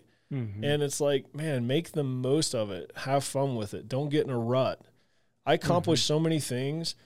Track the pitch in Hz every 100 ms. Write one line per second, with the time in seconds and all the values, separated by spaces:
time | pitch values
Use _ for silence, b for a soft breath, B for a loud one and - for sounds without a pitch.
0 | _ _ - 139 110 101 143 147 143 -
1 | 143 139 - 143 156 131 120 147 160 156
2 | 135 127 127 151 151 117 104 90 - -
3 | 131 139 - 135 139 120 101 98 107 131
4 | 147 147 131 123 117 127 113 82 - _
5 | _ _ _ _ - 160 - 170 175 151
6 | - 151 160 160 - 123 135 160 160 -